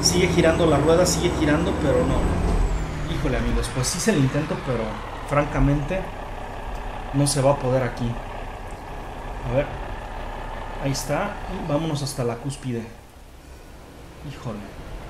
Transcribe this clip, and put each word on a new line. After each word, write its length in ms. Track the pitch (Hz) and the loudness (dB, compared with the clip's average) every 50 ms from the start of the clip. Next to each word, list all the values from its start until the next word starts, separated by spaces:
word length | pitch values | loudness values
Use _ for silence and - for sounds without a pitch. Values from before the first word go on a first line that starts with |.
sigue 280 | - - 175 175 190 165 | 2 2 4 4 4 4
girando 380 | - 170 165 160 160 165 170 | 6 6 6 6 6 6 6
la 120 | 160 147 139 | 6 6 6
rueda, 260 | 143 160 165 175 180 | 6 6 6 6 6
sigue 260 | 175 - - 170 175 - - | 4 4 2 2 2 2 2
girando, 340 | 151 147 147 160 170 196 185 - 147 | 4 4 4 4 4 2 2 2 2
pero 160 | 139 127 123 | 4 4 4
no. 1160 | 123 127 - - - - - - - - - - - - - - - - - - - - 165 | 4 4 4 4 4 4 2 2 2 4 4 4 4 4 2 0 -2 -2 -4 -4 -2 -2 -2
Híjole, 220 | 139 139 143 123 | 0 0 0 2
amigos, 340 | 113 117 117 113 113 113 - - | 2 2 2 2 2 0 0 -2
pues 120 | 131 127 | -2 0
sí 140 | - - 175 | 0 0 0
se 120 | - 220 208 | 2 4 4
el 60 | 147 | 4
intento, 360 | 135 131 135 147 151 - 208 - - | 4 4 2 0 0 0 -2 -4 -2
pero 120 | 139 123 113 110 107 107 - - - - - - - | -2 -2 -2 -2 -4 -4 -6 -8 -8 -8 -8 -6 0
francamente 720 | 143 143 135 135 139 143 135 139 143 147 139 - 185 190 - - - - - - - - - - - - - - - - - - - - - - 135 | 2 2 2 2 2 4 4 4 4 4 2 0 -2 -4 -4 -6 -8 -10 -10 -10 -10 -10 -10 -10 -8 -8 -8 -8 -8 -8 -8 -8 -8 -8 -8 -2 0
no 140 | 139 143 | 2 2
se 160 | 139 - 143 127 | 2 4 4 4
va 100 | 139 139 | 4 4
a 40 | |
poder 260 | - - 127 127 131 123 | 4 2 2 2 2 2
aquí. 280 | 117 - - 120 117 117 - - - - - - - - - - - - - - - - - - - - - - - - - - 127 | 0 -2 -2 -2 -2 -2 -4 -6 -8 -8 -8 -10 -10 -10 -10 -10 -10 -12 -12 -10 -10 -10 -10 -10 -10 -10 -10 -10 -8 -8 -6 -4 0
A 60 | 117 | 2
ver, 100 | 135 147 - - - - - - - - - - - - - - - - - - - - - - - 139 | 2 0 0 -2 -8 -8 -8 -8 -8 -8 -8 -8 -8 -8 -8 -8 -8 -8 -8 -8 -8 -8 -8 -8 -4 -2
ahí 100 | 139 135 | -2 -2
está, 400 | - - - 147 160 202 202 - - - - 180 | -2 -2 -2 -2 -2 -2 -4 -6 -8 -8 -8 -8
y 180 | 190 - 160 | -6 -4 -2
vámonos 320 | 143 147 165 160 147 139 143 | -2 0 0 -2 -2 -2 -4
hasta 220 | 131 - - 120 | -4 -4 -2 -2
la 120 | 120 117 | -2 -2
cúspide. 460 | 117 - 143 139 - - 131 120 113 107 - - - - - - - - - - - - - - - - - - - - - - - - - - - - 143 | -4 -6 -8 -8 -6 -6 -6 -4 -4 -6 -8 -12 -16 -18 -20 -20 -20 -20 -20 -20 -20 -18 -18 -18 -18 -18 -18 -18 -18 -18 -18 -18 -18 -18 -18 -16 -14 -14 -12
Híjole, 280 | 131 - - 120 107 104 101 - - - - - - - - - | -12 -10 -8 -8 -8 -8 -10 -12 -12 -12 -12 -12 -12 -12 -8 -4